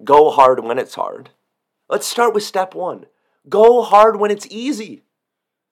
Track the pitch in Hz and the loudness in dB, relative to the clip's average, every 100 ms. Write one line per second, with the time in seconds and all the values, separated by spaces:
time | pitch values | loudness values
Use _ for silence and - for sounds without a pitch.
0 | 107 147 151 - 131 127 113 120 - - | 2 4 4 4 2 2 -4 -6 -8 -10
1 | - - 127 _ _ _ _ _ - 214 | -10 -12 -20 _ _ _ _ _ -8 -8
2 | - - 240 208 208 190 190 - 180 98 | -6 -2 -2 -2 -6 -6 -8 -8 -10 -12
3 | - _ _ _ 143 196 226 247 - 202 | -18 _ _ _ _ 2 4 4 2 4
4 | 220 208 208 202 - 208 254 226 202 107 | 4 2 -4 -6 -10 -12 -10 -10 -12 -20
5 | _ _ _ _ _ _ _ | _ _ _ _ _ _ _